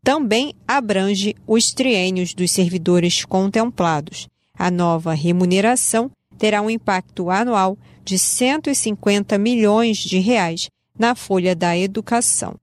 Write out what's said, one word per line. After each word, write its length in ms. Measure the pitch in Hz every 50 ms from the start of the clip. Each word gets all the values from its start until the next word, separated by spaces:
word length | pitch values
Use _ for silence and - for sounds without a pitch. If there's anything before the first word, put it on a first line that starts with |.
também 500 | - 262 262 320 294 208 214 226 269 294 - - -
abrange 680 | - 240 285 247 208 202 190 190 196 208 190 196 208 - - -
os 260 | - 220 233 220 -
triênios 600 | - - 262 262 233 190 180 185 185 185 180 170 -
dos 160 | - 180 175
servidores 760 | - - 185 170 180 185 165 180 175 175 170 175 175 - -
contemplados. 1000 | - - 190 190 196 196 226 226 240 233 - 185 165 160 147 147 165 - - - - _ _ _ _ _ -
A 100 | 180 180
nova 440 | 180 175 175 170 165 165 160 165
remuneração 1000 | 160 151 147 170 175 180 185 180 180 190 202 226 254 247 - - - 220 233 269 - _ _ _ -
terá 240 | - - 214 208 208
um 80 | 208 220
impacto 640 | 226 226 - - 196 185 180 _ _ - 180 175
anual 480 | 180 196 233 247 233 202 190 190 196 196 - - - - -
de 140 | - 190 185
cento 500 | - - - - 247 254 285 208 208 285
e 60 | 277
cinquenta 640 | - - 226 208 - - 208 202 202 202 - 220 196
milhões 600 | 208 233 247 233 214 208 208 220 233 226 214 -
de 200 | - - 185 185
reais 500 | 185 214 247 220 180 170 165 170 - - _ _ _ _ _ -
na 160 | 220 233 247
folha 400 | - - - 196 185 175 185 185
da 240 | 165 180 175 170 175
educação. 760 | 185 196 196 220 208 - 240 233 240 - - - - - - -